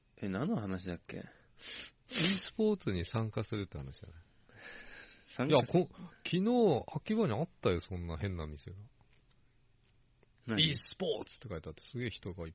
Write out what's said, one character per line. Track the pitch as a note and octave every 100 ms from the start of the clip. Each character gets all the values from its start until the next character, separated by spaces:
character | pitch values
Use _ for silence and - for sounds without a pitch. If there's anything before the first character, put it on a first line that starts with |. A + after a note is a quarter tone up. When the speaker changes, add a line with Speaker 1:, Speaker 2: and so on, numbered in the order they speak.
| _ -
Speaker 1:
え、 | G2+
何 | F#2+ E3+
の | F#3+
話 | G2 F#2 F#2
だ | F2
っ | -
け？ | F#2 - - _ - - - - - -
Speaker 2:
e | B3 E3+ F#3+
ス | -
ポ | - G#3+
ー | G3+
ツ | -
に | F2+
参 | E2+ A2+ A2
加 | A#2
す | G#2+ G#2
る |
っ | G2
て | D2
話 | C2+ -
じ | -
ゃ |
な |
い？ | E2 - - - - - - - - - - -
Speaker 1:
参 | - B2
加 | C#3+ A#2+
す- | F3
Speaker 2:
い |
や、 | -
こ-、 | - - -
昨 | - F3
日、 | G#3+ B3 G#3+ A#2+ -
秋 | - -
葉 | A3 F3
に |
あ | G#2+
っ | E3+ -
た | A2
よ、 | F2
そ | - F2+
ん | E2+
な | D#2+
変 | G2+ F2
な | D2+
店 | D2 F#2
が。 | F#2+ G#2+ _ - - _ _ _ _ _ _ _ _ _ _ _ _ -
Speaker 1:
何？ | A2 D#3+
Speaker 2:
e |
ス | C3+ - -
ポ | F3+ -
ー | -
ツ | -
っ |
て | A2
書 | E2
い |
て | E2
あ |
っ |
て、 | D#2
す | - A#2+
げ | A#2+
え |
人 | - G2
が | F2+
い |
っ | E2